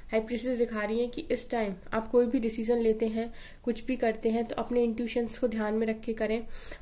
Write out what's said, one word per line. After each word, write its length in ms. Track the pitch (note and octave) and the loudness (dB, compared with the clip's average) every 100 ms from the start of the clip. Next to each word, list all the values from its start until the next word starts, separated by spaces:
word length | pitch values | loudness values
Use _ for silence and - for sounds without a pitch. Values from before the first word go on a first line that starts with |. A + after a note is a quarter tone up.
| - | -2
हाई 80 | A3 | 0
प्रीस्टेस 380 | A3 A#3+ B3 A#3+ | 0 -2 0 2
दिखा 260 | A3+ G#3+ | 0 0
रही 160 | G#3 A3 | 0 0
हैं 100 | A#3+ | -2
कि 100 | - | -4
इस 300 | - A#3 - | -2 -2 0
time 240 | A#3+ G#3 F#3 - | 0 0 -4 -4
आप 180 | A3 A3 | -4 4
कोई 160 | B3 A#3+ | 4 4
भी 120 | C4 | 2
decision 400 | A3+ A3+ A3 A#3+ | 0 0 2 4
लेते 280 | A3+ A3 A3+ | 4 4 2
हैं, 280 | A3 A#3 - - - | 0 -4 -8 -14 -6
कुछ 220 | - A3+ | -4 -2
भी 120 | - B3+ | -2 0
करते 340 | A#3 A3+ A3+ | 0 2 2
हैं, 140 | A3+ | 2
तो 100 | A3+ | 0
अपने 300 | - A3+ A#3+ | -4 0 2
intuitions 540 | A#3 A3 A#3 B3 A#3 - | 2 2 -2 0 -2 0
को 100 | B3 | 0
ध्यान 260 | A3 G#3+ | 0 0
में 120 | A3 A3 | 2 0
रख 140 | A3 | 0
के 120 | A#3 | -4
करें 340 | A3 G#3+ A3+ A3+ - - - | -2 0 0 -2 -8 -8 -8